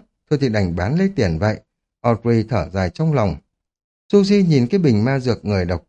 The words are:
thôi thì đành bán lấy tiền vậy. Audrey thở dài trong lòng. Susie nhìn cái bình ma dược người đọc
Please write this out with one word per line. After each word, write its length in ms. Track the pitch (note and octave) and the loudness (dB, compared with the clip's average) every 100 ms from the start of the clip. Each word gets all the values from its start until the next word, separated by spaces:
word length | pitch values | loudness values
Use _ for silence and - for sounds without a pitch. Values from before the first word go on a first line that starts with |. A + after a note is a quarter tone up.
| _ _ - | _ _ -6
thôi 80 | C#3+ | -2
thì 60 | C3 | 0
đành 280 | G#2+ F#2 E2+ | 0 -2 -2
bán 220 | F#2+ E3 | -2 0
lấy 120 | F#3+ G3 | -2 0
tiền 220 | F#2+ D#2+ | -2 0
vậy. 220 | G#2 G#2 _ _ _ _ | -2 -4 _ _ _ _
Audrey 420 | A#2+ A2+ A#2 A#2 | -2 -2 0 0
thở 260 | G#2 A2 D#2 | 0 -4 -4
dài 180 | F#2+ F#2 | -4 -4
trong 220 | - D#3+ | -2 -2
lòng. 240 | C#3+ G2+ C#2+ _ _ _ _ _ _ - | 0 -2 -4 _ _ _ _ _ _ 0
Susie 300 | G3+ G3 G#3 | 2 4 2
nhìn 240 | F3 C#3+ A#2+ | 4 2 2
cái 140 | G3 | 0
bình 240 | D#3 G#2 | 2 2
ma 140 | A#2+ C#3 | 0 -2
dược 260 | B2 A2+ | -2 -4
người 200 | G#2 G2 | -2 -2
đọc 220 | F2 F2+ | -2 -4